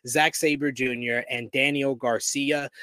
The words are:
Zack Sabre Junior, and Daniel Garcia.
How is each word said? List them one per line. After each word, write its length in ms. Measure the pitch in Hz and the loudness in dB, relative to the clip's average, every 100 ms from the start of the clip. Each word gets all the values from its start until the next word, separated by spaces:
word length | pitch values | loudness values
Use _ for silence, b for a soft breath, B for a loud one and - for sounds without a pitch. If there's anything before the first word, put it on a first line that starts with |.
| 123 | -2
Zack 300 | 139 156 - | 2 2 4
Sabre 360 | 160 143 143 | 2 2 0
Junior, 520 | 123 127 120 120 120 123 | -2 -2 -2 -2 -2 -2
and 180 | 123 117 | -6 -4
Daniel 460 | 135 143 143 139 123 | 0 2 2 0 0
Garcia. 760 | 123 113 - 139 139 147 139 B | 0 0 0 -2 0 0 -2 B